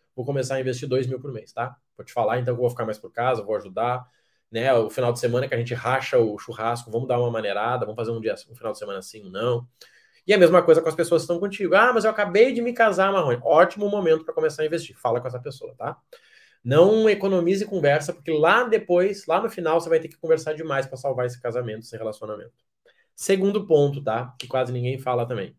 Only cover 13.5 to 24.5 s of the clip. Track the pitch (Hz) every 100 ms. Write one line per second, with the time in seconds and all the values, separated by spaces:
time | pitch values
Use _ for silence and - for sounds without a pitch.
13.5 | 156 180 208 202 208 170 160 - 160 156
14.5 | 151 156 160 - - 120 120 123 123 139
15.5 | - - - 120 - _ - _ _ _
16.5 | _ 120 143 185 220 220 202 196 185 170
17.5 | 196 208 190 143 151 147 - - 151 160
18.5 | 220 247 214 - 175 190 202 - 175 220
19.5 | 196 165 165 165 160 160 - 160 160 156
20.5 | 156 160 135 135 127 139 123 123 123 120
21.5 | 120 117 107 113 110 110 107 107 107 -
22.5 | _ _ _ _ _ _ - - 196 196
23.5 | 208 180 151 143 143 123 113 123 - -